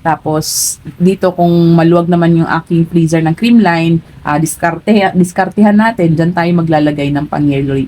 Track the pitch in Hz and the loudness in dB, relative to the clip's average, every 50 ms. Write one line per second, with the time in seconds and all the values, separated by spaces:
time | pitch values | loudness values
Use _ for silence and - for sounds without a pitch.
0 | _ 165 156 151 - 165 156 151 160 - - - - - - - - - - - | _ -4 -4 -4 -4 -4 -4 -4 -4 -4 -6 -4 -4 -6 -6 -10 -14 -20 -6 0
1 | 175 185 196 196 - 185 175 180 175 170 170 170 170 170 170 170 165 165 175 175 | 0 0 0 0 -2 -4 0 0 0 2 2 2 2 4 4 4 4 4 2 2
2 | 170 165 180 175 170 170 170 165 165 - - 160 160 _ 180 165 165 165 - 170 | 2 0 0 0 2 2 2 2 0 -2 -4 -6 -4 _ -2 -2 -2 0 0 0
3 | 165 160 165 165 160 160 160 - - 240 240 233 208 175 170 165 165 165 170 165 | 0 2 0 0 0 0 -2 -2 0 2 2 4 4 2 0 0 0 0 0 -2
4 | - - - - - - 147 151 160 165 - - - 170 170 165 - - 214 214 | -2 -8 -20 -12 -6 -4 -2 -2 -2 -4 -6 -4 -4 -4 -4 -4 -2 0 2 2
5 | 190 180 - 180 175 180 - - 190 185 - - 208 208 208 208 220 226 226 - | 2 0 2 0 0 0 0 -4 -4 -4 0 2 2 4 4 4 2 0 0 0
6 | 175 165 165 151 165 170 175 180 170 170 180 170 165 165 160 151 151 151 147 147 | 0 0 2 0 0 -2 0 -2 -2 0 0 0 0 0 0 0 0 0 -2 -2
7 | 143 143 143 143 143 147 - 147 147 143 139 139 139 139 139 135 131 | -4 -4 -2 -4 -4 -4 -4 -2 0 0 0 0 -2 -2 -2 -4 -4